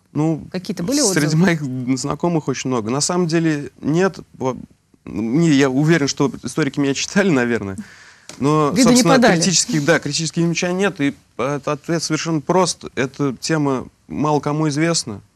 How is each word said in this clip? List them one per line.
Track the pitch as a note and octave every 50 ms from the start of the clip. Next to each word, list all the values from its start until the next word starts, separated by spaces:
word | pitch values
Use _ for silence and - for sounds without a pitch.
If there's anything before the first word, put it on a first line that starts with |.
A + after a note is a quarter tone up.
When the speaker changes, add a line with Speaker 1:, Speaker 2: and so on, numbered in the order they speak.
| _ _ -
Speaker 1:
Ну, | D3 D3+ D#3+ D#3+ C#3 - -
Speaker 2:
Какие-то | - - - - F#3 - F3
были | G#3 C#4 D4+
Speaker 1:
среди | C4+ G3+ F3+ D#3 D3
Speaker 2:
отзывы? | D#3 D#3 D#3+ F#3
Speaker 1:
моих | F#3 E3+ D3+ C#3+ B2+ B2+ B2+ B2 B2 C3+ B2+
знакомых | - C#3+ D3+ D3 - F3 E3+ D#3 -
очень | D3 B2+ - - C3
много. | B2+ A#2+ G2+ A2
На | B2+ D3
самом | - - F3+ F3+ F3+
деле | D#3 E3 E3+ E3 D#3+ D3+ C#3+ C#3 - - -
нет. | - C3 D#3 F3 F#3+ F#3+ F#3+ - - - -
Во-, | - B2+ C3 B2 - - - _ _ _ _ _ _ _
не, | - - G2+ A2+ A2+ B2 E3 E3+ E3
я | C#3+ C3+ C#3+ C3
уверен, | B2+ C#3 D3+ D#3+ E3+ D3+ C#3
что | C3 - - C#3+ C3+ - - -
историки | B2 - D#3+ D3+ C3+ - C#3+
меня | C#3 C#3 C3+
читали, | - - - - G3+ G3 G3
наверное. | D3 B2+ A#2+ A#2+ A#2 G#2+ G#2 G2 F#2+ G#2+ - - - - - - - _ _ - - -
Но, | B2 C#3+ D#3 D#3 D3+ C#3
Speaker 2:
Виду | E3+ A3+ C4 B3+
не | B3
Speaker 1:
собственно, | B3+ A#3+ C4 C4+
Speaker 2:
подали. | B3+ A#3+ A3 F#3 E3
Speaker 1:
критических, | E3 F#3+ D#3+ - - - D#3+ D3+ C#3+
да, | D3+ D#3+ C3+
критических | - C#3+ D3 D#3 D#3+ D3 - E3+ E3+
замечаний | E3+ E3 - F3+ F3 F3+ F#3
нет, | G3+ G3 F#3+ -
и | C#3 C#3 - - _ _ _
этот | - A#2+ C#3 D3 C3+ -
ответ | D3+ D3+ C#3 - - E3+ D#3+ -
совершенно | - D#3 D3+ - E3 E3 D3
прост. | C3 - E3+ F#3 F#3 - - - - - -
Эта | A2 C3+ C3+ - - C#3+ C#3 A#2 -
тема | - - D#3+ D#3 C#3+ C#3 C3 A#2+ - - - _ _
мало | - D2+ F2 C#3 D3+ D3+ C#3
кому | - D3 D3 D#3 D#3 D3+
известна. | C3+ D3 D#3+ E3+ E3 - - B2 G2+ - - _ _